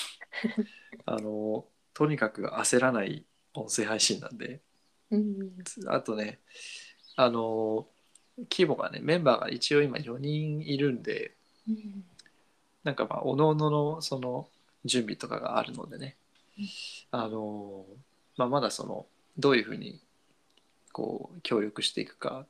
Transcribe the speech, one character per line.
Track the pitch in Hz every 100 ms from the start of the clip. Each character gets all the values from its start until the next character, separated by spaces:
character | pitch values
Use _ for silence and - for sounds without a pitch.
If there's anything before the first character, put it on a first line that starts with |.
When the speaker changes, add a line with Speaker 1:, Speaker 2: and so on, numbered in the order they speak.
| - - -
Speaker 1:
<laughs> | - 226 - 214 - - -
Speaker 2:
あ | - 110
の、 | 107 107 107 110 - _ _
と | - 151
に | 147
か | 110
く | - 98
焦 | 110 - 123
ら | 127
な | 117
い | 95 76 - _ _
音 | 139 110
声 | -
配 | 107 110
信 | - 98
な | -
ん | 120
で。 | - 135 _ _ _ _ -
Speaker 1:
う | 214
ん。 | 208 196 190 185 180 - -
Speaker 2:
あ | -
と | - 107
ね、 | 107 - _ - - - - - - -
あ | 123
の、 | 117 113 110 110 110 - _ _ _ _ - -
規 | -
模 | 170 -
が | -
ね、 | -
メ | 143 175
ン |
バ | 147 117
ー |
が | -
一 | 120 - 147
応 |
今 | 147 -
四 | 131 123
人 | 143 151 156 151
い | 156 139
る | 143
ん | 120
で、 | - - - _ _ _ 220
Speaker 1:
う |
ん。 | 214 208 196 180 _ - _ _ _ _ _
Speaker 2:
な | 151
ん |
か | 135 107
ま | -
あ、 |
各 | 131 135
々 | 156 156 151
の | 151 147 160
そ | 151 135
の | 127 127 - _ _ _
準 | 123 123
備 | 107 -
と | -
か | -
が | 120 117
あ |
る | 117
の | - -
で | -
ね、 | 139 - _ _ _ -
Speaker 1:
う |
ん。 | 196 - - - -
Speaker 2:
あ | 123 110
の、 | 110 107 104 101 98 95 113 - _ _ -
ま | 123
あ、 |
ま | 139
だ | 117
そ | - -
の、 | 95 - _ _ -
ど | 143
う | 123
い |
う |
ふ | 110
う | 107
に、 | - - _ _ _ _ _ _ _ _ _
こ | - 107 - - 175
う、 |
協 | - 113
力 | 104 -
し | -
て | -
い | -
く | -
か、 | 123 131